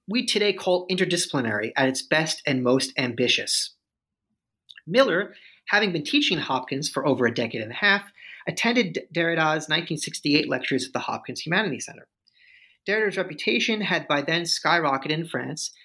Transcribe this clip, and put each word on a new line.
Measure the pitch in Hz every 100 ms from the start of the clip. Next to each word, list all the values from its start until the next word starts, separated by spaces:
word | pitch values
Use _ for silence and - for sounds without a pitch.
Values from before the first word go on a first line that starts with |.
| -
we | 233
today | 247 208 208
call | 190 - 180 180
interdisciplinary | 185 175 170 - 139 113 104 110 -
at | 135
its | 131
best | - 156 160 - -
and | 131
most | 123 135 131 -
ambitious. | 127 117 123 - - - - - _ _ _ _ _ _ _ _ - - -
Miller, | 220 269 170 208 - - - -
having | 208 208
been | 165
teaching | 147 190 - 165
at |
Hopkins | 131 131 - 139 -
for | - 147
over | 120 120
a |
decade | 123 113 113
and | 110
a | -
half, | 202 202 - - - - -
attended | - 233 240 190
D-, | 180 -
Derrida's | 165 170 165 156 156 151
nineteen | 160 170 156
sixty-eight | - - 147 147 156
lectures | 131 - 135 131
at |
the | 120
Hopkins | - 117 - 120
Humanities | - 180 208 127 -
Center. | - - _ _ _ _ - _ _ -
Derrida's | 214 214 190
reputation | 180 156 - 233 233 214
had | 185 170 147
by | 143
then | 143 170
skyrocketed | 170 - 151 170 151 135 143
in | 156 165
France, | 123 127 160 - -